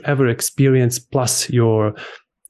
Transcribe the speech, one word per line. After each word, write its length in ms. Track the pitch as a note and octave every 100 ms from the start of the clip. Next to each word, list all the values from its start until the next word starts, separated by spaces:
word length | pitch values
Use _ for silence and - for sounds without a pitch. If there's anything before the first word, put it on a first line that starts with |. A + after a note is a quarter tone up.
| -
ever 220 | C#3 B2+
experienced, 840 | A#2 - - C3+ C3 B2 B2 -
plus 380 | C3+ B2 - -
your 460 | B2+ A2+ A2 G#2+ G#2 - - _ _